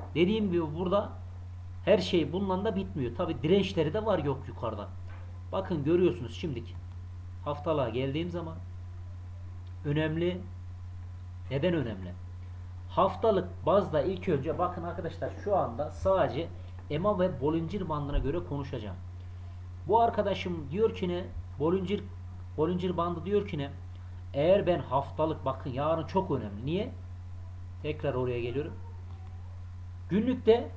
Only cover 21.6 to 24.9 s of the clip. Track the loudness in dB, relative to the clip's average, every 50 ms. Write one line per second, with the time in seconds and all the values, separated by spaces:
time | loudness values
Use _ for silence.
21.6 | 2 2 4 2 2 0 -2 -2 -2 -6 -10 -10 -10 -10 -10 -10 -10 -6 -2 0
22.6 | 2 2 2 0 0 0 2 2 0 0 0 -2 -2 2 2 2 2 2 -2 -2
23.6 | -4 -4 -6 -10 -10 -12 -12 -12 -12 -12 -12 -10 -10 -4 0 4 6 8 8 6
24.6 | 6 4 2 2 2 2